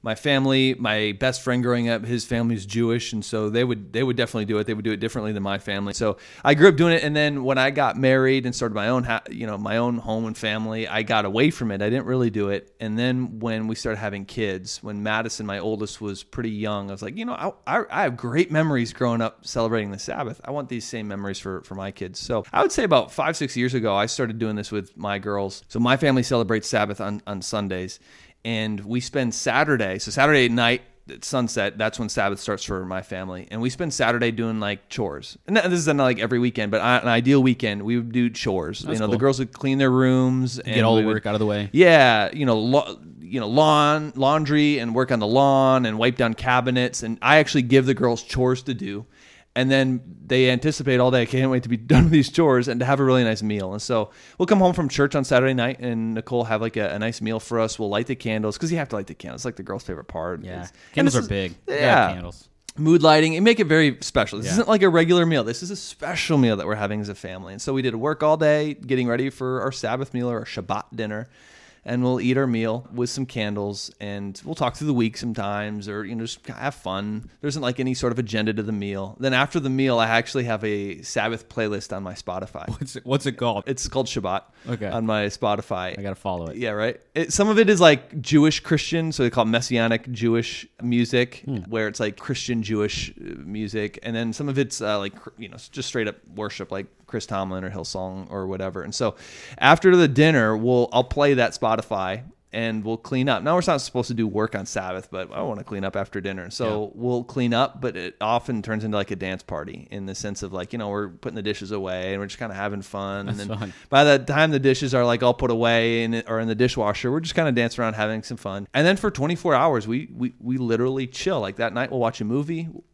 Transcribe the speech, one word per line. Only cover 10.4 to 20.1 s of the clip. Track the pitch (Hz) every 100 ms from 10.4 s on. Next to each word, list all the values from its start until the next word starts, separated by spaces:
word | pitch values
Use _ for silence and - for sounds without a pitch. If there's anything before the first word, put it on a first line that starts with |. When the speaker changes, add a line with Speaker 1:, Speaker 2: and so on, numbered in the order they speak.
| 110 107 110 110 110
Speaker 1:
I | 107
got | 110 113
away | 101 104 147
from | - 117
it. | 98
I | 104
didn't | 127 -
really | 127 120
do | 107 101
it. | 101 - _
And | 110 107
then | 123 127 127 110
when | 113 110 110
we | 110
started | - 107
having | 107 98 98
kids, | - 107 95 95 -
when | 107 104
Madison, | 107 110 110 - 107
my | 98
oldest, | 95 110 104 -
was | 104 95
pretty | - - 113
young, | 107 107 104 98
I |
was | 98
like, | 104 165
"You | 233
know, |
I, | - 180 - - 151
I, | -
I | 156
have | 180 120
great | 120 135 180
memories | 156 160 139 113
growing | - 123 117
up | 113 - -
celebrating | 123 113 113 104
the | 98
Sabbath. | -